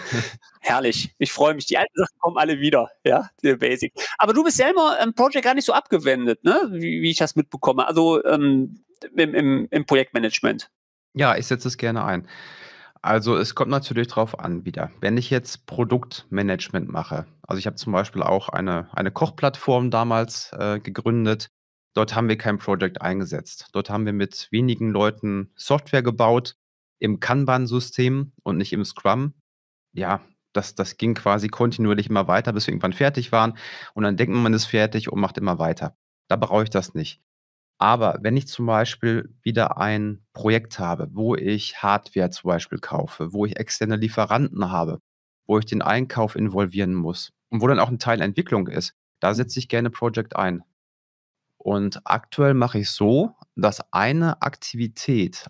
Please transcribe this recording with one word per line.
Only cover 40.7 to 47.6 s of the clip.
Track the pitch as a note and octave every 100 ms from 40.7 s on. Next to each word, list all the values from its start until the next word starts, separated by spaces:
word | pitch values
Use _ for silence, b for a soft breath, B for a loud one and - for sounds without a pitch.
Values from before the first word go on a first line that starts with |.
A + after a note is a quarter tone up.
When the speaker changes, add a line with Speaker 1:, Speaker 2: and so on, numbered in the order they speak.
| -
Speaker 1:
habe, | - - D#2
wo | G2 A2+ -
ich | G2 G#2 - -
Hardware | G2+ G2+ - F#2+ F2+
zum | - F2+
Beispiel | F2 - E2+
kaufe, | - - - - E2
wo | G#2 G#2
ich | -
externe | G#2+ - A2
Lieferanten | G#2+ A2 A2 G#2 A#2 C#3+ - F2+
habe, | F2+ D#2+ - _ _ _ _ -
wo | A2
ich |
den | A2 G#2+
Einkauf | E2 A#2 B2+ A#2+ A2
involvieren | - G#2+ F#2+ F#2+ G2 F#2
muss | F#2 E2 F#2 - _ _
und | A2+